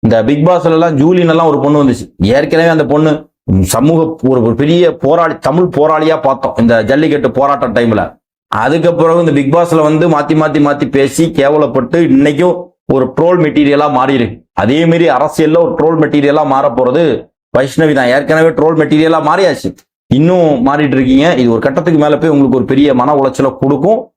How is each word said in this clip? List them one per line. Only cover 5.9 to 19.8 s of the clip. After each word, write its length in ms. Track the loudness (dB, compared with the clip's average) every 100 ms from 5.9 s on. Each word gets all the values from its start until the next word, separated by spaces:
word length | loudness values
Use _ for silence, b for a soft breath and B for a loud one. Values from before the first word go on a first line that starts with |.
| 0 0 0
பார்த்தோம் 360 | -2 -2 -6 -2
இந்த 180 | 0 2
ஜல்லிக்கட்டு 480 | 0 0 0 0 -2
போராட்ட 360 | 0 -2 -2 -2
டைம்ல. 360 | -2 0 -2 -4 -10 _ _ _
அதுக்கப்புறம் 680 | -4 -2 0 0 0 0 2
இந்த 140 | 0
பிக் 200 | 0 0 0
பாஸ்ல 280 | 2 0
வந்து 240 | 2 0 0
மாத்தி, 260 | 0 0 0
மாத்தி, 240 | 0 0
மாத்தி 240 | 0 0 -2
பேசி 340 | 0 0 0 -2
கேவலப்பட்டு 680 | 0 0 2 0 -2 -2 0 2
இன்னைக்கும் 480 | 2 2 0 -2 -2 -8 _ -4
ஒரு 120 | -2 -2 0
ட்ரோல் 240 | 0 2
மெட்டீரியலா 480 | 0 2 2 2 0
மாறி 220 | 0 0
இருக்கு. 220 | 0 -2 -6 _
அதே 260 | -4 -2 0 2
மாதிரி 200 | 0 0
அரசியல்ல 480 | 0 -2 0 0 2
ஒரு 120 | 0
ட்ரோல் 240 | 0 -2 0
மெட்டீரியலா 440 | 0 0 0 0 0
மாற 200 | 0 0
போறது 340 | 0 -2 0 0 -2 -8 _ _
வைஷ்ணவி 400 | -4 -2 0 0
தான். 160 | 0 0
ஏற்கனவே 400 | -2 0 0 0
ட்ரோல் 280 | 0 0 0
மெட்டீரியலா 420 | 0 2 2 0
மாறியாச்சு, 460 | 0 0 0 -2 -8 -12